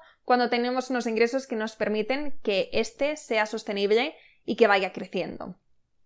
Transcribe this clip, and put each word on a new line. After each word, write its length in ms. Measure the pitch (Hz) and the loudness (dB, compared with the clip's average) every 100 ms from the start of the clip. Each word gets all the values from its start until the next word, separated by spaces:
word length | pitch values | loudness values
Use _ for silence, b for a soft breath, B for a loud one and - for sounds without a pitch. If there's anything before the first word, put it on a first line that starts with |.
| B B | B B
cuando 240 | - 247 240 | 2 2 4
tenemos 400 | 240 240 254 254 | 0 0 -2 -2
unos 180 | 247 226 | -2 0
ingresos 400 | 220 233 269 262 | 2 2 2 -4
que 100 | 220 | -6
nos 200 | 220 - | -6 -4
permiten 640 | 202 214 214 269 302 - | -2 -2 -2 -2 -2 -2
que 280 | - 196 - | 0 0 0
este 460 | 220 226 - 285 302 | -2 -2 -2 -4 -4
sea 260 | - 220 | -2 -2
sostenible 680 | 214 220 - 202 202 220 294 b b b - | 0 -4 -6 -2 2 2 2 b b b -6
y 100 | 220 | 4
que 100 | 220 | 4
vaya 280 | 202 190 | 4 0
creciendo. 680 | - 185 190 - - - - _ _ _ _ | -6 -8 -6 -6 -8 -12 -16 _ _ _ _